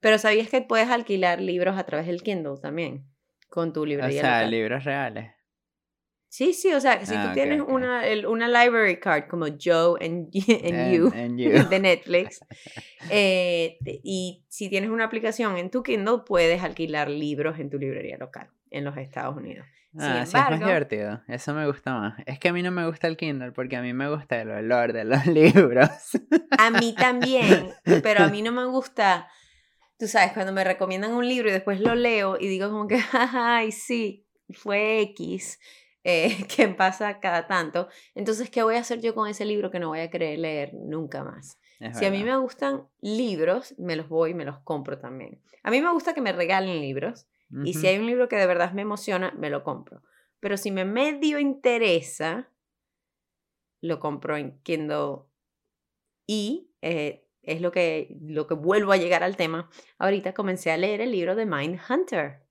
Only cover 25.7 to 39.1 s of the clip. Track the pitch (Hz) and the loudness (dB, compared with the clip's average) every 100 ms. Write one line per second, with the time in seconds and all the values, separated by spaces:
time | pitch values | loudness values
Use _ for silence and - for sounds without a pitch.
25.7 | 123 147 - - - - 320 - 277 220 | 8 6 4 -6 -6 2 2 2 6 6
26.7 | 214 233 226 254 247 247 262 220 185 139 | 6 2 4 2 4 2 4 6 6 4
27.7 | - - 170 220 202 196 208 220 247 254 | -8 4 4 6 6 6 4 -2 -2 0
28.7 | 262 254 - 202 175 - - _ _ _ | -2 -2 0 2 2 -2 -20 _ _ _
29.7 | _ _ _ 220 220 190 208 190 190 185 | _ _ _ -2 2 2 2 -4 0 0
30.7 | 185 185 185 208 240 247 254 220 190 190 | 0 -2 -2 -2 -2 0 0 0 0 -2
31.7 | 196 220 233 240 220 196 190 196 190 196 | 0 2 2 2 2 0 -2 -4 -4 -4
32.7 | 214 208 233 - 254 247 247 233 240 220 | -4 -2 0 2 0 0 0 2 2 0
33.7 | 220 - 240 220 196 _ _ _ 185 208 | -6 -6 -4 -4 -8 _ _ _ -14 -4
34.7 | 202 214 220 208 208 165 185 - - - | 0 2 0 0 -4 -8 -8 -10 -16 -20
35.7 | - _ _ - 170 175 196 190 - 220 | -20 _ _ 0 2 2 0 -6 2 2
36.7 | 185 190 190 208 202 196 175 165 190 160 | 4 0 0 -6 -4 -2 -2 0 -2 -2
37.7 | 165 180 - - - 202 220 233 247 220 | -4 -6 -10 -18 -8 -4 -4 -2 0 2
38.7 | 226 233 233 226 | 0 -2 -4 -4